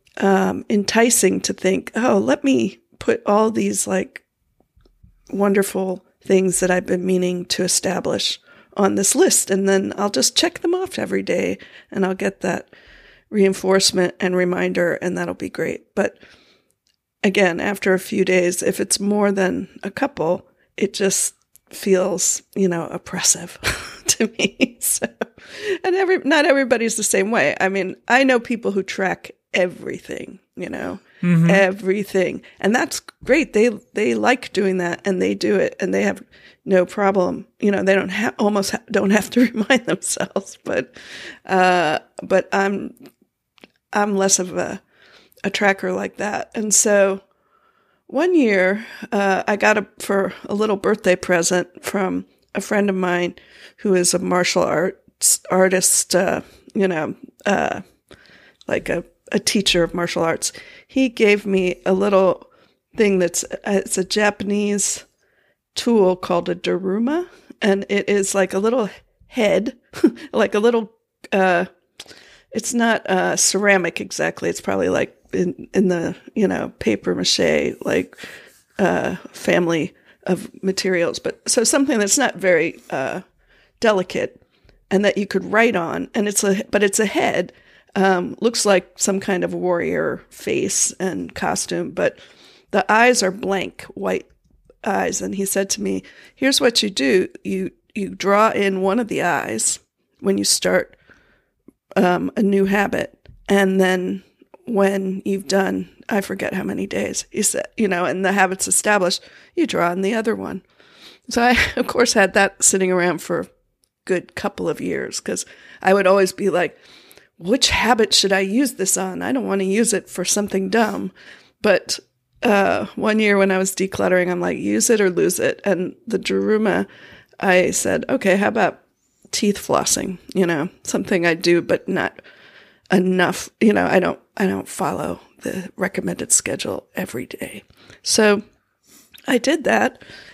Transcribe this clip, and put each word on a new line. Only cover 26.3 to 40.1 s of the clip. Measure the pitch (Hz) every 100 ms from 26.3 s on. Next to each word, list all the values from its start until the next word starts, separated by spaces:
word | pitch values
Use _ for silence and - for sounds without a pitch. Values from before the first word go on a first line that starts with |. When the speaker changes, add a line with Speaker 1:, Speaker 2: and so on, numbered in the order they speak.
| 311
Speaker 1:
everybody's | 320 277 262 240 226 220
the |
same | 208 196 196
way. | 226 143 -
I | 190
mean, | 196 185 - -
I | 240
know | 269 247
people | 240 233 196
who | 196
track | 190 - 190 175 - - _
everything, | - 180 170 - - - - - - _ -
you | -
know, | - - - _ _
Speaker 2:
Mm-hmm. | 175 170 170
Speaker 1:
everything. | 196 190 196 190 202 196 190 180 - - -
And | 196
that's | 233 330 -
great. | - - - 285 269
They, | 214 240 214 -
they | - 214 226
like | 214 269 -
doing | 185 190 185
that, | 175 170
and | - 185
they | 185 202
do | 190
it, | 196 - -
and | 190
they | 190
have | 202 196 - - - _
no | - 185
problem. | 180 - 196 196 180 170 - _
You | 208
know, | 196
they | 190
don't | 196 185
ha-, | 196 214 -
almost | 208 208 196
ha-, | - -
don't | - 202
have | 208 -
to | -
<laughs> | 247
remind | - 208 262 -
themselves, | 160 -